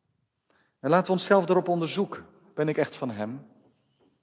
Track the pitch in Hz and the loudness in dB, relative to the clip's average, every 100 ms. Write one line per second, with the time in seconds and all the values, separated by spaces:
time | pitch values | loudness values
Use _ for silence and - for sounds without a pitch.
0 | _ _ _ _ _ _ _ _ - 170 | _ _ _ _ _ _ _ _ 0 2
1 | 185 185 - 202 175 180 175 175 160 175 | 2 0 4 4 4 2 2 -2 -2 -2
2 | 202 - - _ _ - 156 151 147 - | -4 -6 -18 _ _ -4 -2 0 -2 -4
3 | 131 107 107 135 - _ _ _ _ _ | -8 -6 -8 -10 -16 _ _ _ _ _
4 | _ _ | _ _